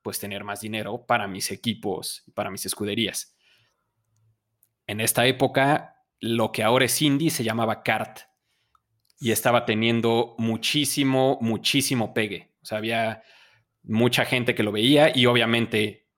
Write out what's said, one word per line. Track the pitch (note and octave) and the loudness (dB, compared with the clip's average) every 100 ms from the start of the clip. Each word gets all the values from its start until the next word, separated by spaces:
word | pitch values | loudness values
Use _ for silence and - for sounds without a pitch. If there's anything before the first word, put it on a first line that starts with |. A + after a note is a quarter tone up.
pues, | A2 - | -10 -8
tener | G2+ G2+ | -8 -8
más | G2+ - | -8 -8
dinero | A2 A2 G2+ A#2 - | -8 -6 -6 -8 -2
para | A#2 G2+ | -2 -2
mis | F#2+ - | -6 -8
equipos | F#2+ A#2 G#2 G#2 F2 - - _ | -6 -6 -4 -4 -6 -8 -12 _
y | |
para | - G2 | -8 -6
mis | F#2+ F#2 | -6 -8
escuderías?". | - G#2 G#2+ G2+ - - _ _ _ _ _ _ _ _ _ _ _ _ _ _ _ - | -6 -4 -2 -2 -4 -12 _ _ _ _ _ _ _ _ _ _ _ _ _ _ _ -10
En | G#2+ | -4
esta | A2+ - B2 | -2 2 2
época, | C3 C3 C3+ C#3 D3+ - _ _ _ | 2 0 2 2 2 -2 _ _ _
lo | A2 A#2 A2 | -4 0 0
que | - | 0
ahora | G#2+ B2+ B2 | 2 4 2
es | - | 2
Indy | D3 C#3 D#3+ | 2 2 0
se | - | 0
llamaba | A2 A2+ A2 A2 | -2 0 -2 -2
kart | - A2 A2 - - _ _ _ _ _ _ _ _ _ | -2 -2 -4 -12 -20 _ _ _ _ _ _ _ _ _
y | A#2 | -2
estaba | G#2 - B2 A#2+ | 0 2 2 2
teniendo | A2 A2+ A#2 A#2 A#2 A#2 - | 0 2 2 2 2 0 -4
muchísimo, | A2+ A2+ - D3+ C3 - C3+ C3 C3 C3+ | -4 -2 -2 -2 -2 0 0 2 2 0
muchísimo | A2+ G#2+ - C#3 C3+ B2+ G#2+ | -2 -2 0 0 0 -2 -2
pegue. | A#2 G#2+ F2+ - _ | -2 -4 -6 -14 _
O | |
sea, | - G#2+ | -10 -6
había | A2+ A2+ A2+ A2 - _ _ _ _ _ | -4 -2 -2 -6 -12 _ _ _ _ _
mucha | - A2 A#2+ - | -4 2 2 2
gente | A#2+ B2+ A#2+ | 0 0 0
que | A#2+ | 0
lo | G#2 | -2
veía | G#2+ A#2+ D3 D#3 | 0 4 6 6
y | B2+ A#2+ | 6 4
obviamente | B2 A2+ A#2 A2+ A2 G#2 - _ | 4 4 2 0 0 -2 -6 _